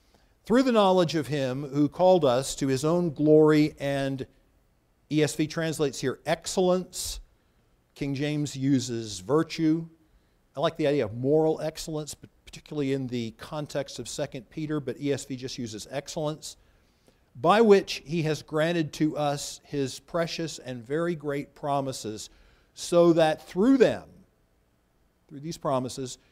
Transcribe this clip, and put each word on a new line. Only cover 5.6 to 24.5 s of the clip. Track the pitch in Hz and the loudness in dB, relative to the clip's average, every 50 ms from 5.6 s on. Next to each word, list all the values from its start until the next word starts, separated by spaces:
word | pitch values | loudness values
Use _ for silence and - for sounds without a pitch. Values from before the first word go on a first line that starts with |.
| 160 160 147 - 156 139 - - | -4 -2 -2 0 -2 -2 -2 -2
here, | - 131 120 - - | -4 -4 -4 -4 -4
"excellence." | 147 165 170 - - - 202 185 180 180 185 180 - - - - - - - - _ _ _ _ _ _ _ _ _ _ _ _ _ _ | -4 -4 -4 -4 -4 0 2 2 4 2 2 0 -6 -10 -10 -10 -10 -10 -12 -14 _ _ _ _ _ _ _ _ _ _ _ _ _ _
King | - 143 139 139 | -8 -6 -4 -4
James | 131 147 147 151 151 147 135 - | -2 -2 -2 -2 -2 -4 -4 -4
uses | 139 131 135 143 127 117 123 120 117 113 107 95 95 | -2 2 2 2 2 2 -2 -6 -6 -8 -8 -10 -10
virtue. | 92 98 135 156 160 160 - - 165 156 156 165 165 165 _ _ _ _ _ _ _ _ _ _ _ _ - | -4 0 0 0 0 0 -4 -2 0 0 0 0 -2 -8 _ _ _ _ _ _ _ _ _ _ _ _ -8
I | 135 | -4
like | 143 165 160 - | -4 -4 -2 -2
the | 156 | 0
idea | 139 147 147 120 | 0 0 0 -2
of | 104 113 | -2 -4
moral | 120 127 135 151 156 156 160 160 - | -4 0 2 2 2 2 2 0 -2
excellence, | 156 156 - - - 170 160 151 151 147 - | -4 -8 -8 -10 -10 -8 -8 -8 -10 -10 -14
but | - - - _ _ _ | -18 -20 -20 _ _ _
particularly | - - - - - 156 147 143 135 135 | -20 -20 -20 -16 -10 -6 -4 -2 -2 -2
in | 139 135 123 | -2 -4 -4
the | 123 120 117 113 | -4 -4 -6 -6
context | 113 - - - 160 151 151 139 - 143 135 - - - | -8 -12 -14 -12 -10 -10 -8 -6 -6 -6 -6 -6 -8 -12
of | 120 - | -12 -10
Second | - - 147 131 - 135 113 _ | -8 -8 -8 -8 -8 -12 -16 _
Peter, | - 165 156 147 156 151 | -12 -8 -6 -4 -4 -4
but | 135 127 113 - | -4 -6 -8 -4
E | 131 143 | -4 -4
S | 139 131 - | -4 -4 -6
V | - 135 | -8 -10
just | 123 127 127 - - | -10 -10 -10 -10 -10
uses | 123 110 110 104 - - | -10 -10 -10 -12 -12 -10
excellence, | 127 139 143 - - 175 151 147 156 156 - - - _ _ _ _ _ _ _ _ _ _ _ _ _ _ _ - | -10 -10 -10 -8 -8 -6 -6 -6 -6 -8 -12 -18 -18 _ _ _ _ _ _ _ _ _ _ _ _ _ _ _ -8
"by | 120 117 165 196 214 | 0 4 4 6 6
which | 233 214 202 196 170 - - - - | 6 6 6 4 4 0 -8 -10 -8
he | 139 156 175 | -6 -2 -2
has | 151 156 151 - | 0 0 -2 -4
granted | - - 156 156 151 165 175 170 160 139 - | -6 -4 -2 0 0 2 0 0 -2 -2 -2
to | - 156 156 156 147 | 0 0 0 0 0
us | 151 143 143 143 - - - - _ | -2 -2 -2 -4 -6 -10 -14 -16 _
his | - - 143 139 127 - - | -8 -6 -4 -4 -4 -6 -10
precious | - - - 170 165 165 - - 165 151 - - | -12 -6 -4 -4 -4 -4 -4 -6 -8 -8 -8 -10
and | - 127 127 123 | -12 -12 -12 -10
very | 113 120 143 160 170 175 180 | -8 -6 -4 -2 -2 -2 -4
great | 151 143 147 139 147 135 - _ | -6 -6 -6 -6 -6 -6 -10 _
promises, | - - 143 143 143 135 135 127 - - 107 110 104 - - _ _ _ _ _ _ _ _ | -8 -4 -2 -2 -2 -2 -4 -6 -8 -8 -8 -8 -10 -12 -16 _ _ _ _ _ _ _ _
so | _ - - - 175 175 170 175 | _ -14 -4 2 6 6 8 8
that | 160 165 160 156 156 156 - | 8 6 4 2 2 -2 -6
through | - - 175 202 254 269 | -6 -2 2 4 6 6
them," | 262 214 156 117 92 80 82 - - _ _ _ _ _ _ | 6 6 4 4 0 -8 -16 -20 -20 _ _ _ _ _ _